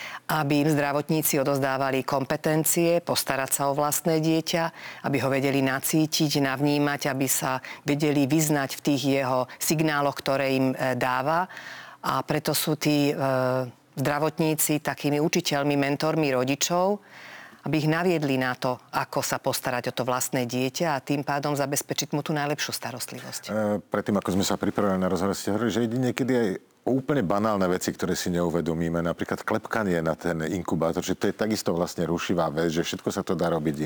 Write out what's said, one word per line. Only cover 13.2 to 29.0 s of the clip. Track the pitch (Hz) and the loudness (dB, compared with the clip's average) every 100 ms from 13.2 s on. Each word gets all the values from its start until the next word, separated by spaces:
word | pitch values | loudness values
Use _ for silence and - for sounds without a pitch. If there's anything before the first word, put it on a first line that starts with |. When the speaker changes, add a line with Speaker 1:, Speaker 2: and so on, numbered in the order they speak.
| 135 131 127 131 127 - _ | 0 2 2 0 -2 -8 _
Speaker 1:
zdravotníci | - 135 147 156 - 160 156 - 151 | -2 0 0 0 0 0 2 2 0
takými | - 131 143 147 | -2 -2 0 2
učiteľmi, | 165 180 - 143 143 143 | 0 0 -2 0 2 2
mentormi | 139 143 156 156 143 | 2 0 0 0 2
rodičov, | 127 127 139 - 175 190 208 - - - - - - | 0 0 0 0 0 0 -2 -8 -20 -18 -18 -20 -12
aby | 143 156 | -4 0
ich | 156 | 2
naviedli | 165 185 165 143 131 | 2 2 2 2 0
na | 127 | 0
to, | 123 131 123 - | -2 -4 -4 -6
ako | - 135 143 | -6 -4 -4
sa | - 123 | -2 -2
postarať | 135 123 135 123 123 | 0 -2 -2 -4 -4
o | - | -4
to | |
vlastné | 127 127 - 139 | -2 -2 0 -2
dieťa | 120 127 131 - 170 139 | -2 0 -2 0 -2 -2
a | |
tým | - 143 | -2 -2
pádom | 143 143 147 143 | -2 -2 0 -2
zabezpečiť | 139 143 - 151 156 | 0 -2 -4 -4 -2
mu | 147 | -2
tú | - 151 | -2 -2
najlepšiu | 147 147 - - | -2 -2 -4 -6
starostlivosť. | 117 120 - 127 127 - - | -8 -8 -10 -12 -12 -10 -4
Speaker 2:
E, | 107 104 104 | 0 0 0
predtým, | - 104 107 101 | -2 -2 0 0
ako | - 92 | 2 2
sme | |
sa | 92 92 | 2 0
pripravili | 98 - 98 92 | -2 0 0 2
na | 92 | 2
rozhovor, | 90 98 | 0 0
ste | 95 - | -2 -2
hovorili, | 104 117 | 0 0
že | 104 117 | 0 0
ide | 120 | 0
niekedy | 123 113 120 127 | -2 0 2 2
aj | 107 92 - _ | 2 -2 -8 _
o | - 131 | 0 0
úplne | 131 143 | 2 0
banálne | 87 101 110 104 | 2 2 2 2
veci, | 90 90 - - | 2 2 -2 -2
ktoré | 90 | -2
si | 87 95 | -2 0
neuvedomíme, | 87 87 85 80 82 85 85 | 0 2 0 0 0 0 0